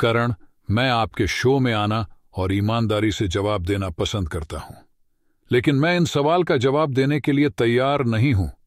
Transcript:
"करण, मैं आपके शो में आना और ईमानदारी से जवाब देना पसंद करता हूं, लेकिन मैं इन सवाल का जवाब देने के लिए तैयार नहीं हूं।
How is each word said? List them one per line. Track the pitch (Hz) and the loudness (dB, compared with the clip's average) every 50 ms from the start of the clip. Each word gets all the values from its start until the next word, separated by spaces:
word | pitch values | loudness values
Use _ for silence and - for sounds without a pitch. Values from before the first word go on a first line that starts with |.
"करण, | - 117 113 117 117 120 117 - - - _ _ _ - | 0 0 2 2 0 -2 -2 -6 -8 -20 _ _ _ -2
मैं | 101 117 127 135 | -2 0 0 0
आपके | 123 113 113 101 - - 113 87 | 0 0 0 -2 -2 -2 -2 -2
शो | - - - 123 135 143 | -2 0 2 2 2 2
में | 127 123 113 | 2 0 0
आना | 107 104 107 107 113 107 - - - _ _ - | 0 0 0 0 -2 -4 -6 -10 -20 _ _ -8
और | - 92 95 95 | -4 -2 -2 0
ईमानदारी | 101 101 104 113 117 117 107 107 107 104 110 | 0 0 0 0 0 0 0 0 0 0 0
से | 101 - 113 95 | 0 -2 -2 -2
जवाब | 80 101 98 104 107 101 | -2 -2 -2 0 -2 -2
देना | 87 87 101 101 98 92 | -2 -2 -4 -2 -4 -6
पसंद | 85 - 104 92 - 107 92 80 | -4 -4 -4 -4 -2 -4 -4 -4
करता | - 85 76 - - 76 | -6 -8 -10 -8 -12 -14
हूं, | - - - - - _ _ _ _ _ _ _ _ _ _ _ _ - | -14 -14 -18 -20 -20 _ _ _ _ _ _ _ _ _ _ _ _ -2
लेकिन | 120 123 120 156 147 | 0 0 2 2 2
मैं | 135 147 170 175 180 | 2 2 2 2 2
इन | 170 | 0
सवाल | 135 - 151 139 151 165 180 175 | 0 0 0 0 2 2 2 2
का | - 175 135 | 2 0 2
जवाब | 110 135 131 147 160 151 127 | 2 2 2 2 0 0 0
देने | 127 135 135 147 151 | 0 0 0 0 -2
के | - - | 0 0
लिए | 139 139 147 143 | 2 2 2 0
तैयार | - - 123 117 120 123 127 135 143 139 139 | 0 0 0 2 2 2 2 2 0 0 0
नहीं | 117 113 107 113 147 131 | 0 0 2 2 2 2
हूं। | 95 87 73 - - _ | 0 0 -2 -6 -12 _